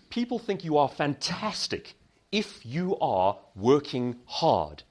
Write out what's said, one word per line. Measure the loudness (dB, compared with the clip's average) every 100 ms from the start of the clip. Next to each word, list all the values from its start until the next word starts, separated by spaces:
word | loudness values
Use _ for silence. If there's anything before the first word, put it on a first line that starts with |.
| _
people | -4 -2 -4
think | -4 -6
you | 2 4
are | 4
fantastic | 2 -2 -2 -4 -4 -4 -4 -6 -6 -10 -20 _ _ _
if | -4 -4 -8
you | -8 -4 -2 0
are | 0 2 2 0 -8
working | 0 4 4 2 -4 -4 -6
hard, | -10 0 2 2 0 -8 -20